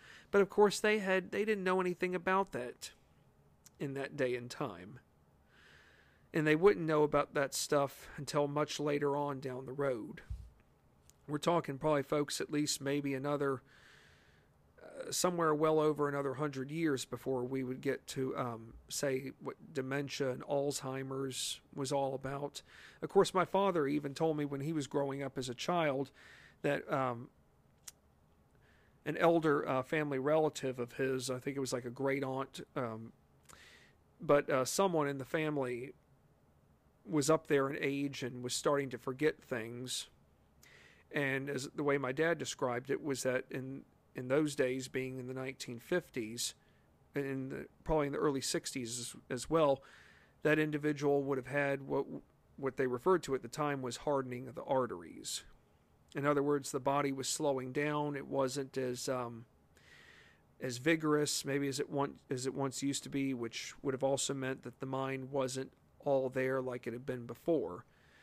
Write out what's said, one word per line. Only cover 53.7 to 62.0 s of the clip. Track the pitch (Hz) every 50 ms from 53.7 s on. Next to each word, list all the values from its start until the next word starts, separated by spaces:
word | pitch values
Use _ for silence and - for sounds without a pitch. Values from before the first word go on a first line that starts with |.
| 143 139 127
was | 123 120
hardening | - - 151 143 135 131 127 123 120 131
of | 131 -
the | - -
arteries. | - 139 131 123 110 101 87 87 - - - - - - - - - - - _ _ _ _ _ _ _ _ _ _ -
In | 147 139
other | 147 147 143 143
words, | 147 147 143 131 -
the | - 135
body | 127 139 139 143 143 139
was | 135 135 131
slowing | - - - 151 143 139 131 127 131 127
down. | 147 147 151 147 147 147 147 143
It | 135 139 135
wasn't | 139 139 135 131 127 143 135 131 - 135
as, | 131 127 123 123 - -
um, | 131 127 123 120 120 113 117 - _ _ _ _ _ - - - - - - - - - - - - _ _ _ _ _
as | - 131 120 120
vigorous, | 127 160 165 160 156 151 151 147 147 139 - - -
maybe | 139 135 143 143
as | 139 131 127
it | - -
once, | 160 139